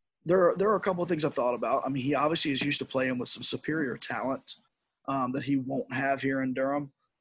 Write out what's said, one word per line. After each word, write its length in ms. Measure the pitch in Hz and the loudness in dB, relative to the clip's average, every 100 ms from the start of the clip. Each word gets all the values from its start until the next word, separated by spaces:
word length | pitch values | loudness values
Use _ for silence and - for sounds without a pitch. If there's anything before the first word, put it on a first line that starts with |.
| _ _ - | _ _ 0
there 240 | 185 175 | 4 4
are, 60 | 175 | 4
there 140 | 196 | 2
are 60 | 202 | 2
a 40 | |
couple 220 | 202 180 | 0 -2
of 60 | 170 | -2
things 160 | 170 | 0
I 40 | 151 | 0
thought 260 | 135 123 | 0 0
about. 300 | 120 113 135 131 | 0 0 0 0
I 20 | |
mean, 140 | 135 | -2
he 140 | 127 139 | 0 2
obviously 340 | 147 165 139 | 4 4 2
is 120 | 131 | 0
used 180 | 143 139 | 0 0
to 40 | |
playing 340 | 135 135 131 127 | 0 0 0 0
with 100 | 120 | -2
some 160 | - | -4
superior 520 | 123 127 - 156 139 107 | -4 -4 -2 -2 -2 -4
talent, 580 | - 120 120 131 - - _ _ _ _ - | -6 -4 -4 -4 -8 -14 _ _ _ _ -4
um, 260 | 135 127 | -2 0
that 120 | 131 | -2
he 120 | 123 139 | 0 0
won't 360 | 127 135 123 | 0 -4 -4
have 280 | 131 139 139 | -2 0 0
here 220 | 135 135 | 0 0
in 100 | 131 | 0
Durham. 380 | 127 135 143 143 _ _ _ | 0 0 -2 -4 _ _ _